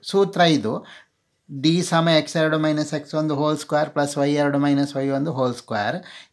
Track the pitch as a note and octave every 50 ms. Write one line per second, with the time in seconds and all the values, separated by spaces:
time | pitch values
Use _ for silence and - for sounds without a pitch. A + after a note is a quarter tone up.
0 | - - - G3 G3 F#3+ - E3+ F3 - D#3+ C3+ G#2+ G#2+ B2+ F3+ - - - -
1 | - _ _ _ _ _ _ _ _ - D3+ C#3 C3 D#3+ E3 F3+ E3+ - E3+ E3
2 | D#3+ E3+ E3 D#3 D3+ - - F3 D#3 D#3 D#3 D#3 D#3 D#3 D3+ D3+ D3+ D3 - D3
3 | D3 - - D#3 D#3 D#3 D3 C#3 D3+ D3+ D#3 D3 - - D#3 D3 D#3 D3+ - D3+
4 | C#3+ C#3+ - D3 C#3 C#3+ D3 D3 D3 C#3+ C#3+ C#3+ C#3+ C#3+ C#3+ C#3 C#3+ C#3 - C#3
5 | C3+ C#3 C#3 C3+ C#3+ E3 D3 C3 C3 B2 A#2+ - - - A2+ G#2+ G2+ A2 D3 F#3
6 | - - - - - _